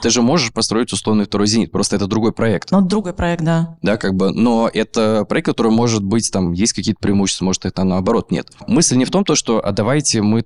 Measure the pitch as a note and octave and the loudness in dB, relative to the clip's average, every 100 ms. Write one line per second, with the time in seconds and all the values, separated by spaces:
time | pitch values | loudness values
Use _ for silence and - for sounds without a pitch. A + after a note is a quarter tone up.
0 | A#2+ A#2 A#2+ E3+ A#2+ - - G#2+ B2 F#2+ | 0 2 2 2 0 -4 -2 -2 -2 -4
1 | - G#2+ G2+ G2+ G#2 A2+ G2+ F#2 G2+ G2+ | 0 0 0 0 0 0 0 -2 -2 -2
2 | F#2+ G#2+ A2 - A2+ F#2 - F#3+ F#3 G#3 | -2 0 0 0 0 0 0 0 2 0
3 | F#3 F3 F3 E3+ D#3+ E3 E3 - - A2 | -4 -4 -4 -2 0 0 -2 -4 -4 -2
4 | G2+ F#2+ F#2+ - A#2 A2+ A2+ - A2 - | -2 0 0 2 2 2 0 -2 -2 0
5 | A2 A2 G2+ C#3 E3+ - A2+ A2+ A#2+ A2+ | 2 2 0 -2 -2 0 2 4 2 0
6 | G2 A2+ - G2 F2+ F2 A2+ - F#2+ E3+ | 0 0 0 -2 -2 0 0 0 -4 -2
7 | G2 G2 F#2+ - F2+ F#2 F#2 - F#2+ F#2 | 0 2 0 -2 -2 -2 -4 -2 0 0
8 | F#2+ A2+ - D#2 - - - C3+ E3+ B2+ | 0 0 0 -4 -6 -14 -2 0 2 2
9 | B2+ F3+ G3+ D3 - A2+ - G2+ G#2+ D3 | 2 0 0 -2 0 -2 0 -2 0 0
10 | D3 A#2 G#2 A2+ | 0 0 2 0